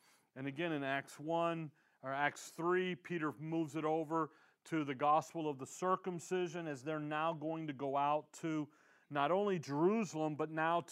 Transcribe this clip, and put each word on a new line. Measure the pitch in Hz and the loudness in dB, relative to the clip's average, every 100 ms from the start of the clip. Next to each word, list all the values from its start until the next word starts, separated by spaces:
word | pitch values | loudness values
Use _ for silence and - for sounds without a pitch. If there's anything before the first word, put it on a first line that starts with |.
| _ _ _ 131 | _ _ _ -8
And | 139 | -6
again, | 135 170 | -2 -2
in | 147 | 0
Acts | 135 139 135 - | 0 -2 -4 -10
one, | 151 165 170 165 156 _ _ _ | -2 2 2 0 -6 _ _ _
or | 131 | -6
Acts | 139 143 - - - | 0 0 0 -12 -2
three, | 170 180 185 175 | 2 2 2 -4
Peter | - 175 151 143 | -4 -2 -2 -4
moves | 156 165 156 151 | -4 -2 -2 0
it | 156 | 0
over | 160 147 165 151 - _ _ - | 0 0 0 -2 -6 _ _ -4
to | 160 | -2
the | 143 127 | 0 2
gospel | 147 156 - 165 151 | 4 4 2 -4 -4
of | 131 | -4
the | 131 | -8
circumcision, | - 185 185 190 175 - 185 175 170 160 | -2 2 2 0 -6 -2 -2 0 -4 -6
as | 135 | -6
they're | 139 156 | -4 -2
now | 147 151 165 | -2 0 0
going | 160 156 160 156 | 0 -4 -4 -4
to | |
go | 135 139 139 | -4 0 2
out | 143 151 147 - | 4 2 -2 -8
to | 165 156 147 _ _ _ - | -2 -2 -4 _ _ _ -6
not | 143 143 | 0 4
only | 185 208 180 | 4 2 0
Jerusalem, | 135 143 175 226 185 156 156 147 | 0 4 4 4 0 0 -2 0
but | 156 | -2
now | 160 160 170 170 | 0 2 2 0